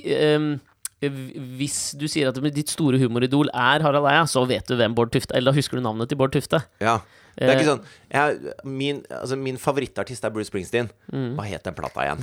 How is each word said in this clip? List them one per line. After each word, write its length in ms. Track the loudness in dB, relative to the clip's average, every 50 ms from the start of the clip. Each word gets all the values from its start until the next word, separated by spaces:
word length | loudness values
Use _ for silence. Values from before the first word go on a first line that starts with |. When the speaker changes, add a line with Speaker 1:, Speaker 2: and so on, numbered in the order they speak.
| -2
Speaker 1:
ehm, 540 | -2 0 2 4 4 4 2 2 0 -2 -4 -6 _ _ _ -16 -16 -8 _
v-, 380 | -6 -4 -4 -6 -10 -12 -12 -12 -12 -12 -6 -6
hvis 380 | -4 -4 -4 -6 -6 -6 -6 -6
du 80 | -6 -4
sier 200 | -2 0 0 0
at 60 | 0 0 -2 -2 -2
ditt 160 | -2 -4 -4
store 300 | -2 0 2 4 4 4
humoridol 500 | 4 2 2 2 2 2 4 2 2 2
er 320 | 2 2 4 4 4 6
Harald 240 | 4 4 4 4 4
Eia, 180 | 4 4 4 4 4
så 140 | 2 2 2 2
vet 200 | 0 -2 -2 -2
du 80 | 2
hvem 180 | 2 2 2 4
Bård 180 | 2 2 2
Tufte, 220 | 2 0 -2 0 0
eller 180 | 2 2 4
da 60 | 2 2
husker 220 | 0 0 -4 -4
du 20 |
navnet 260 | -4 -4 -2 -4 -4 -4
til 80 | 0 0
Bård 140 | 0 2
Tufte. 300 | 2 0 0 0 0 -2 -2 -4 _ _
Speaker 2:
Ja. 200 | 0 0 0 0 -2 -8 _ -20 -20 -20 _
Det 120 | 0 2 4
er 60 | 4 4
ikke 80 | 4
Speaker 1:
Eh. 60 | 4
Speaker 2:
sånn, 120 | 2 0 -2 -10 -20 -20 _ _
jeg, 420 | 0 0 2 2 0 -2 -6 -10 -12 -10 -10
min, 360 | -8 -6 -4 -2 -2 -4 -4 -8 -10
altså, 280 | -10 -10 -6 -4 -4 -4
min 200 | -4 -6 -6 -4
favorittartist 680 | -2 -2 -2 0 -4 -4 -6 -8 -8 -8 -8 -6 -6
er 60 | -6
Bruce 220 | -4 -4 -6 -4
Springsteen. 380 | -6 -6 -4 -2 0 -2 -2 -2 -6 _ _ -10
Speaker 1:
Mm. 240 | -8 -6 -6 -4 -6
Speaker 2:
Hva 120 | -6 -6 -8
het 160 | -8 -8 -8
den 100 | -10 -8
plata 300 | -8 -8 -8 -4 -4 -4
igjen? 140 | -4 -4 -4